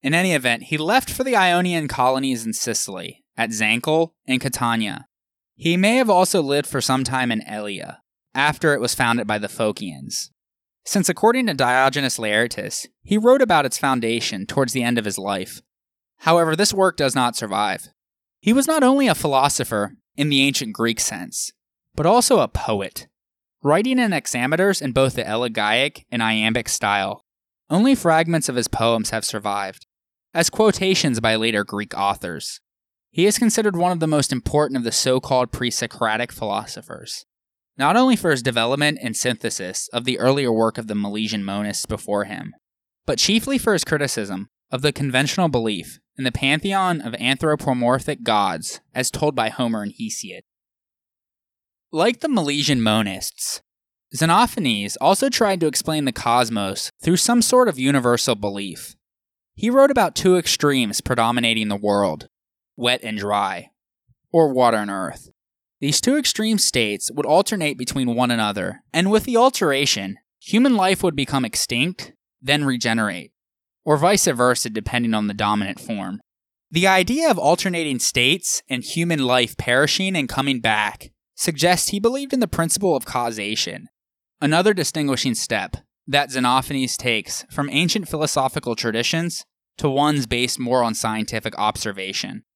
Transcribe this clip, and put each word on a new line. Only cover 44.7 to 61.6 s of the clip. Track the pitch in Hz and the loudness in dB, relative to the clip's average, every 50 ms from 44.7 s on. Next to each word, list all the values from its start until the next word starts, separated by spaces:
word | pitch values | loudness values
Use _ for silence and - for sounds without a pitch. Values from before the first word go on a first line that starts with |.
| - | -8
of | 127 135 | -2 -2
the | 151 139 | -2 -2
conventional | - 147 139 127 127 139 143 - - 185 165 | -2 -4 0 0 0 0 0 0 0 0 2
belief | 135 123 113 113 104 90 87 - - - _ _ _ - | 2 0 0 0 -2 -4 -6 -12 -16 -20 _ _ _ -4
in | 135 | -4
the | 127 120 | -4 -2
pantheon | - - 135 143 156 - 196 196 196 190 185 175 156 | 0 0 2 0 2 0 0 0 0 0 0 0 -2
of | - 117 113 | -4 -8 -8
anthropomorphic | - - 127 135 - - 156 151 151 - - 131 123 123 120 123 135 - - 147 - 120 | -4 -2 -2 0 0 2 0 0 0 0 -2 -2 0 2 0 0 0 0 -4 -8 -4 -2
gods | 117 110 107 101 95 87 78 82 - - - _ _ _ | 0 2 2 2 0 -2 -4 -8 -12 -12 -14 _ _ _
as | 127 127 - | -4 -4 -4
told | - - - 151 143 | -4 -2 -2 -2 0
by | 123 113 110 | 0 -2 -2
Homer | 110 - 127 117 113 110 104 | -2 -2 -2 -2 -2 -4 -4
and | 104 107 | -8 -8
Hesiod. | _ 113 110 - - - 98 90 92 - _ _ _ _ _ _ _ _ _ _ _ _ _ _ _ _ _ _ _ _ _ _ _ _ _ _ _ _ _ | _ -10 -8 -8 -10 -12 -14 -16 -18 -20 _ _ _ _ _ _ _ _ _ _ _ _ _ _ _ _ _ _ _ _ _ _ _ _ _ _ _ _ _
Like | - 156 160 147 143 - | -2 0 2 2 0 0
the | - 320 | -2 0
Milesian | 277 220 165 143 143 147 143 143 143 127 | 0 2 2 0 0 0 2 2 2 2
monists, | 113 110 107 110 107 101 95 95 - - - - - - - - _ _ _ _ _ _ _ _ _ _ - | 4 2 2 2 2 0 -4 -6 -8 -10 -10 -8 -8 -8 -8 -10 _ _ _ _ _ _ _ _ _ _ -4
Xenophanes | - 160 165 170 196 240 247 - - 180 131 113 104 101 101 - - | -2 2 4 6 4 4 4 0 -2 0 0 0 0 -2 -6 -6 0
also | 127 151 190 - - 277 | 2 2 4 4 2 -2
tried | 247 - 233 208 196 180 | 0 2 2 2 2 2
to | 165 | 0
explain | 156 131 - - - 156 151 147 | 0 0 -2 -4 -2 -2 -2 -2
the | 131 120 | -2 -4
cosmos | - - 120 117 123 123 113 117 107 101 95 95 - - - _ _ - | -2 -2 2 2 2 2 2 0 -4 -2 -4 -4 -6 -8 -10 _ _ 0
through | - 175 180 | 0 2 2
some | - - 240 240 220 | 2 2 2 2 2
sort | - - 254 254 226 | 4 4 4 4 4
of | 170 131 | 0 0
universal | 131 135 143 139 120 120 120 120 - - 123 | 0 2 2 4 4 4 2 2 2 0 -2
belief. | 101 101 104 98 98 101 98 85 - - - - _ _ _ _ _ _ _ _ _ _ _ _ | -2 -2 -6 -6 -6 -8 -8 -10 -12 -16 -18 -20 _ _ _ _ _ _ _ _ _ _ _ _
He | - - 226 | -2 -2 2
wrote | 240 269 277 285 | 6 6 6 6
about | 277 247 208 170 - | 6 4 2 2 0
two | - - 185 180 180 | 2 4 4 4 4
extremes | 160 - - - - 147 143 131 123 107 104 - - | 4 0 -2 2 2 2 4 4 2 0 -2 -4 -2
predominating | - 127 120 113 113 120 123 117 117 113 113 | -2 0 2 2 2 2 2 2 2 2 2